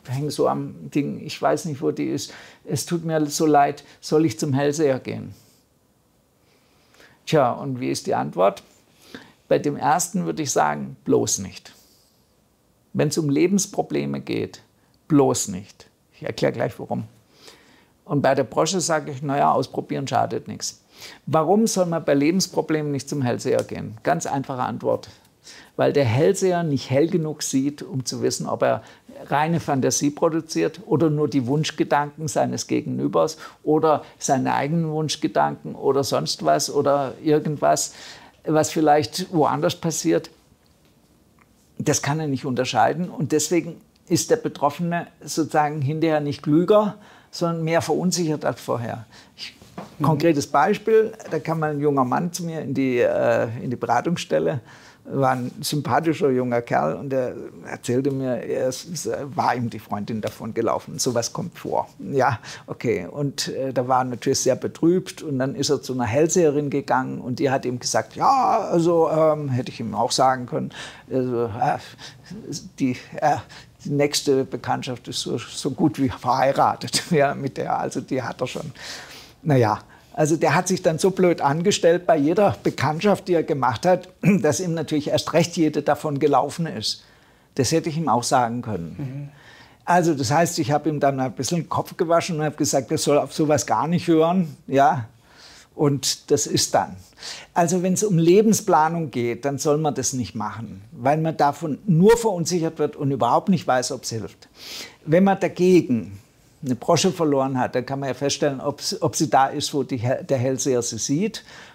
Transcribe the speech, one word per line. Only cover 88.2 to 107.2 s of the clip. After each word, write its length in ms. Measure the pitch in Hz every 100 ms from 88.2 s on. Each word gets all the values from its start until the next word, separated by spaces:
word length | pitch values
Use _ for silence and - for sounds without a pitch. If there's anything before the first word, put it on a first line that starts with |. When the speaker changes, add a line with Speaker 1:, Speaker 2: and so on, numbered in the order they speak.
Speaker 1:
sagen 380 | - 131 117 120
können. 320 | 117 92 82 92
Speaker 2:
Mhm. 320 | 131 139 143 - - - - _ -
Speaker 1:
Also 300 | 175 170 139
das 160 | 131
heißt, 260 | 151 170 170
ich 140 | 135
habe 180 | 147 160
ihm 100 | 143
dann 200 | 139 135
ein 140 | 131
bisschen 260 | - 127 170
den 60 | -
Kopf 260 | - - -
gewaschen 440 | 165 170 170 151
und 40 | 151
habe 100 | 147
gesagt, 340 | 143 143 123
er 60 | 160
soll 220 | 156 143
auf 140 | 131
sowas 340 | - 156 143 -
gar 200 | 110 143
nicht 200 | 175 -
hören. 500 | 160 165 185 160 127 -
Ja? 400 | 135 143 139 110 - _ - - - - -
Und 560 | 147 139 - - -
das 160 | 143 -
ist 260 | - -
dann. 220 | 139 95 92 - - - - -
Also 300 | - 170 185
wenn 100 | 185
es 100 | 180
um 140 | 214 165
Lebensplanung 920 | 165 196 220 196 - 160 160 170 151
geht, 340 | 127 120 117 139
dann 120 | 139
soll 200 | 156 147
man 160 | 156
das 200 | 131 120
nicht 200 | 127 110
machen, 480 | 110 107 101 110 95 104
weil 260 | 160 123 156
man 180 | 160 151
davon 400 | 143 - 165 131 220
nur 320 | 160 202 233
verunsichert 600 | 226 180 165 175 160 160
wird 160 | 147 -
und 160 | 139
überhaupt 380 | 131 120 156 185
nicht 180 | 170 -
weiß, 240 | 127 123
ob's 180 | 131 -
hilft. 380 | 113 98 - - - - - - - 151
Wenn 180 | 170 196
man 140 | 190
dagegen 800 | 175 - 180 180 - 117 95 98 - _ _ _
eine 120 | 139 123
Brosche 360 | - 170 190
verloren 480 | 165